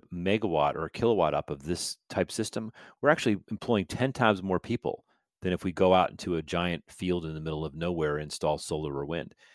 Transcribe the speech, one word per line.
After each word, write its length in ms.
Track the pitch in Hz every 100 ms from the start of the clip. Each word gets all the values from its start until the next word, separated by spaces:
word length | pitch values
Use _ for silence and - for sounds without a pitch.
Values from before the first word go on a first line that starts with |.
| -
megawatt 640 | 87 92 107 104 78 71 71
or 80 |
a 60 | 80
kilowatt 440 | - 113 104 78
up 160 | 73 -
of 140 | 69
this 340 | 71 87 - - -
type 220 | - 90
system, 400 | - 107 117 110 - - -
we're 80 | 139
actually 280 | 156 127 98 -
employing 360 | 107 - 110 92
ten 260 | - 131
times 320 | 131 113 98
more 160 | 95 90
people 460 | - 117 - - _ _ _ _
than 120 | 92
if 100 | 90
we 80 | 95
go 220 | 85 92
out 180 | 92 87
into 240 | - - 85
a 60 |
giant 420 | 78 87 87 85 -
field 360 | - 90 90 80
in 80 |
the 80 | 78
middle 220 | 78 76
of 100 | 78
nowhere 440 | 76 85 87 76 73
and 60 |
install 340 | 76 - 78 73
solar 360 | - 78 78 69
or 80 | 71
wind. 280 | 85 57 _ _